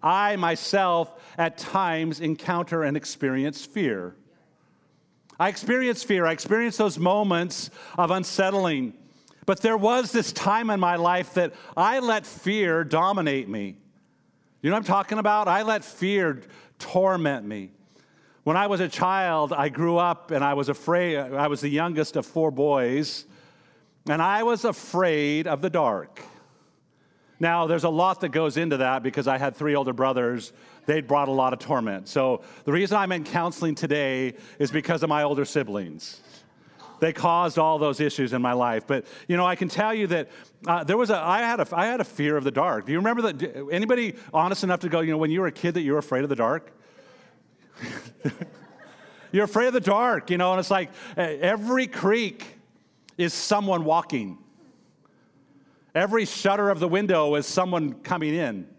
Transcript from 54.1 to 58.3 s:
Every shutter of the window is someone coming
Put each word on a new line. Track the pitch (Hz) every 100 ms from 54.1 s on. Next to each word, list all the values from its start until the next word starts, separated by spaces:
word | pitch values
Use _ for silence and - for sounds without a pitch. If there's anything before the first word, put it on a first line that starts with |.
| 135 101 85 - _ - _ _ _ _ _ _ _ _ _ _ _ _
Every | 160 190 226
shutter | 202 - 196 202 202
of | 180
the | 175
window | 185 208 175 151 147
is | 143
someone | - 185 175 147 120
coming | - 180 156